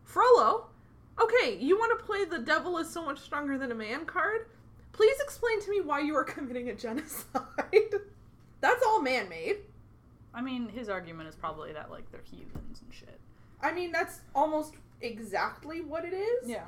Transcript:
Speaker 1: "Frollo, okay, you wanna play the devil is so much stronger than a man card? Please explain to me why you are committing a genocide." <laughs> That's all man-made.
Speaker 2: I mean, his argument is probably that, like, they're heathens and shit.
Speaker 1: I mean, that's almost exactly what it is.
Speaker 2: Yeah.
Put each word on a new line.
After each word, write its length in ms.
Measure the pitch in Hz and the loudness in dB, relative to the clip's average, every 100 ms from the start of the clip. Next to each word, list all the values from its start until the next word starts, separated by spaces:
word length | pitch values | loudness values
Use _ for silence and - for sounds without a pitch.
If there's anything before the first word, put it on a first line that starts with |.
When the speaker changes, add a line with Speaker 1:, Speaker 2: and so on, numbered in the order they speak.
| - | -4
Speaker 1:
"Frollo, 640 | 349 466 466 220 440 - - - - - - | 4 8 10 8 2 -2 -20 -20 -20 -8 0
okay, 380 | 440 480 311 180 | 4 6 4 2
you 200 | 269 392 | 4 4
wanna 200 | 453 466 | 4 0
play 260 | - 403 | 0 -2
the 160 | 359 330 | 0 -2
devil 380 | 233 311 349 339 | 0 0 0 -4
is 120 | 320 | -4
so 140 | 339 | -6
much 160 | 320 285 | -6 -6
stronger 380 | - 294 285 269 | -6 -4 -2 -2
than 140 | 269 | -2
a 40 | 226 | -4
man 300 | 214 269 320 | -6 -6 -4
card? 420 | 359 349 440 453 - - - - | -2 0 0 -6 -16 -20 -20 -10
Please 260 | - 440 554 | 6 6 6
explain 400 | 571 - 466 427 | 0 -2 -2 0
to 80 | 381 | 0
me 120 | 403 | -2
why 180 | 302 285 | 0 0
you 160 | 294 302 | 0 0
are 80 | |
committing 460 | 302 - 262 247 240 | -2 -4 -6 -6 -6
a 60 | 208 | -6
genocide." 680 | 226 247 311 - - 269 - - - 403 440 | -6 -6 -8 -10 -6 -6 -6 -6 4 4 4
<laughs> 680 | 403 - - - - - - | 0 -6 -18 -20 -20 -20 0
That's 220 | - 494 466 | 2 4 4
all 160 | 440 | 4
man-made. 560 | 269 254 196 165 165 415 - - - - - - - | 2 0 -2 -6 -4 -4 -6 -20 -20 -20 -20 -20 -16
Speaker 2:
I 80 | 233 | -10
mean, 280 | 262 254 226 | -6 -6 -8
his 180 | 220 214 | -8 -6
argument 380 | 190 170 165 160 | -6 -8 -12 -14
is 60 | 156 | -10
probably 380 | 165 156 151 | -8 -8 -10
that, 180 | 151 - | -12 -12
like, 180 | 156 156 | -14 -14
they're 100 | - | -14
heathens 580 | - - - - - - | -16 -16 -14 -12 -10 -12
and 120 | - | -14
shit. 260 | - - - - - - - | -18 -20 -20 -20 -20 -20 -6
Speaker 1:
I 100 | 277 | -4
mean, 200 | 339 349 | -2 -2
that's 300 | 330 359 - - | -2 -2 -6 -4
almost 400 | 269 311 302 302 - - - | 2 2 2 -4 -10 -20 -10
exactly 800 | 233 214 220 180 208 - 294 330 | -10 -8 -6 -2 -2 -4 -10 -10
what 220 | 302 320 349 | -8 -8 -6
it 80 | |
is. 360 | 370 427 480 240 | -4 0 0 -2
Speaker 2:
Yeah. 160 | 220 | -8